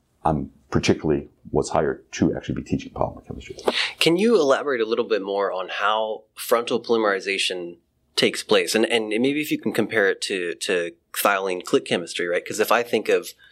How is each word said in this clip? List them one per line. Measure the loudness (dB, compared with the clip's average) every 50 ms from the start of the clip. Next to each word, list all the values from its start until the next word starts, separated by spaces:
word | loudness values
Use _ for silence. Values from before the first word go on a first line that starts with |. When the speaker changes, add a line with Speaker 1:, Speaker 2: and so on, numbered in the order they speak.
| _ _ _ _ -2
Speaker 1:
I'm | 0 0 0 -2 -6 -12 _ _ -2
particularly | 0 0 2 2 0 2 2 0 0 0 -2 -6 _ _ -12 -4
was | -2 -2 0 0
hired | 0 0 0 0 -2 -4 -8 _ -2
to | 0 2 2 2
actually | 0 -6 -6 -8
be | -6 -4
teaching | -4 -4 -4 -4 -6 -4
polymer | -4 -4 -4 -4 -10 -16
chemistry. | -16 -14 -14 -14 -16 -12 -4 -4 -2 -2 -2 -2 -4 -2 0
Speaker 2:
Can | 2 2 4 4
you | 4 4 4 4
elaborate | 6 4 4 4 2 0 0 0
a | 0
little | 0 0 0 0 0
bit | 0 0
more | 0 -2 -2 0 0 0 -2
on | -4 -6 -6
how | -4 -2 0 2 2 2 0 -2 -4 -8 -10 _ _
frontal | -8 0 2 2 2 2 0 -2 -2
polymerization | 0 0 0 2 2 2 0 0 -2 -4 -2 -2 -2 -2 -4 -4 -8 -10 -12 _ _ _ _ _ _ _ -2 2
takes | 2 2 2 0 0
place? | 2 4 4 4 4 2
And, | 2 2
and | 2 2 0 0 0
maybe | 0 0 2 2 0 0
if | -2 -2
you | -4 -2
can | -2 -2
compare | -2 0 -2 0 2 2 2 2
it | 2 0 -4
to, | -4 -4 -4 -4 -4 -6
to | -6 -4 -2 0 0 -2 -4 -8 _ _ _ -6
thiolene | 0 0 2 2 2 0 -2 -4 -4 -4
click | 0 0 0 0
chemistry, | 0 -2 -2 -2 -4 -6 -6 -4 -2
right? | -2 -4 -4
'Cause | -4 -2 -2
if | 2 2
I | 2 2 2
think | 0 -2 -2 2 2
of, | 2 0 0 -2 -16 _ -20 -20